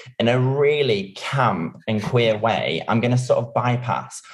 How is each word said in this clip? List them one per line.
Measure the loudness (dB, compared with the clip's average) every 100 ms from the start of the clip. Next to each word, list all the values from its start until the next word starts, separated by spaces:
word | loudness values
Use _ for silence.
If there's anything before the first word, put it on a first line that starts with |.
| -12 -2
in | 0
a | 2
really | 2 2 2 2 2 0 -2 -10
camp | -4 0 2 0 -4 -8 -4
and | -4
queer | 0 2 2 2
way, | 0 0 -2 -4 -2
I'm | 0
gonna | 2 0
sort | 2 0
of | 0
bypass | -2 -2 -2 -2 -6 -6 -14 -18